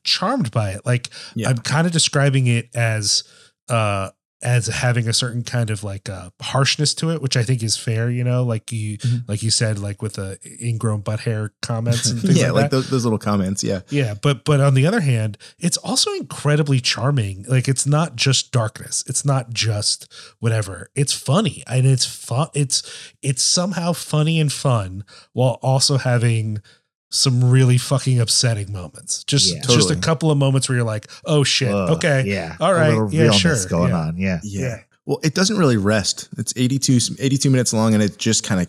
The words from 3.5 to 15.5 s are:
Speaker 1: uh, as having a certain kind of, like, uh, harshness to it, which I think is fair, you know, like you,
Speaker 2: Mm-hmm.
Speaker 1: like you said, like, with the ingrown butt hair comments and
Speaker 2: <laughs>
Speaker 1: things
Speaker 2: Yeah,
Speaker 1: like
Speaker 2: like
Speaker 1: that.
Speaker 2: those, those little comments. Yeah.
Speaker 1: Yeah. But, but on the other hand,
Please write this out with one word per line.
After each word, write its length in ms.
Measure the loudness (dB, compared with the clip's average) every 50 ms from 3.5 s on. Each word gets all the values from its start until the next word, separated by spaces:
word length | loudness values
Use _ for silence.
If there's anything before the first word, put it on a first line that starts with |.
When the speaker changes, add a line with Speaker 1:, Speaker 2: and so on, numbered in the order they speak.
| _ _ _ -2
Speaker 1:
uh, 420 | -2 0 0 0 0 -2 -4 -6 -10 _ _ _ _ _ -2
as 220 | 0 0 0 0
having 420 | -2 -4 -2 -2 0 0 0 0 0
a 60 | -2
certain 300 | -2 -2 -4 -6 -8 -6
kind 260 | -4 -4 -4 -2 -2
of, 140 | -4 -6 -8
like, 260 | -10 -10 -10 -10 -12
uh, 220 | -12 -12 -14 -16 -16 -14
harshness 540 | -8 -2 0 0 2 2 0 0 0 -2 -2
to 160 | -2 -4 -4
it, 100 | -2 -2
which 160 | -2 -2 0 0
I 60 | 0
think 180 | 0 0 -2
is 160 | -2 -2 -4 -4
fair, 320 | -4 -4 -2 -2 -2 -2
you 140 | -2 -2 -2
know, 200 | 0 0 0 0
like 280 | 0 -2 -4 -6 -6
you, 260 | -8 -6 -6 -6 -6 -4
Speaker 2:
Mm-hmm. 200 | -2 -2 -2 -2 -2 -4
Speaker 1:
like 160 | -6 -4 -2
you 80 | -2
said, 260 | 0 0 0 0 -2 -4
like, 240 | -6 -8 -8 -8
with 120 | -8 -8 -8
the 260 | -8 -10 -10 -12 -14 -16 -20 -14 -8
ingrown 420 | -6 -6 -4 -2 -2 -2 -2 -2
butt 180 | -4 -4 -6 -4
hair 320 | -4 -4 -4 -4 -6 -8 -10 _
comments 480 | -8 -6 -4 -2 0 0 0 0 0 -2
and 100 | -2 -2
Speaker 2:
<laughs> 0 |
Speaker 1:
things 160 | 2 2 4 4
Speaker 2:
Yeah, 80 | 4 4
Speaker 1:
like 60 | 2
Speaker 2:
like 180 | 2 2 2
Speaker 1:
that. 40 | 2 0
Speaker 2:
those, 120 | 0 0
those 140 | 0 0 2
little 160 | 0 0 0
comments. 440 | 0 0 0 0 0 0 -2 -4 -4
Yeah. 180 | -4 -4 -4 -6 -4
Speaker 1:
Yeah. 260 | -2 -2 -2 -2 -2 -2
But, 240 | -2 -2 -2 0 0
but 160 | 2 2 4
on 140 | 4 4 4
the 140 | 4 4 4
other 140 | 2 2
hand, 360 | 2 2 2 0 0 -2 -4 -8 -14 -20